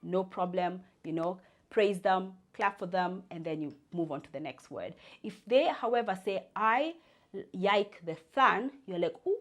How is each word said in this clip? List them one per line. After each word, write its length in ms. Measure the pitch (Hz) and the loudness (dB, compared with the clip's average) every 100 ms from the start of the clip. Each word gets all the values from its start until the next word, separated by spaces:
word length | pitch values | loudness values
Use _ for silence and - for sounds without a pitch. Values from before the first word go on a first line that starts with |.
no 220 | 165 180 | 0 -2
problem, 560 | 185 - 180 180 175 180 - _ | -2 -2 -2 0 -2 -4 -14 _
you 80 | - | -8
know, 260 | 165 165 185 - _ _ | -4 -4 -4 -12 _ _
praise 300 | - 208 190 | 4 4 4
them, 320 | 196 185 190 190 _ | 2 2 0 -10 _
clap 240 | - 202 202 | -2 -2 -2
for 80 | 185 | -4
them, 360 | 185 180 185 - | 0 -2 -4 -10
and 140 | 170 | -10
then 180 | 165 160 | -6 -4
you 120 | 147 - _ | -6 -10 _
move 200 | 175 165 | -4 -4
on 80 | 147 | -4
to 100 | - | -8
the 80 | 135 | -10
next 300 | 151 - - | -10 -12 -12
word. 240 | 117 90 - - - | -10 -10 -12 -20 -14
If 180 | 214 - - | -14 -14 2
they, 220 | 254 311 | 4 4
however, 500 | 285 240 240 220 190 | 0 0 0 0 -2
say, 200 | 208 196 - | -2 -4 -4
I 400 | - 220 233 311 339 _ _ _ 196 - | 0 2 2 0 -6 _ _ _ -14 -12
like 480 | 190 190 208 196 - | -2 2 2 2 -6
the 120 | 170 160 - | -10 -10 -8
sun, 360 | - 262 185 254 - - | 2 4 4 -2 -8 -8
you're 120 | 180 | -2
like, 160 | 170 - - | -2 -2 -2
Ooh 120 | 403 | -2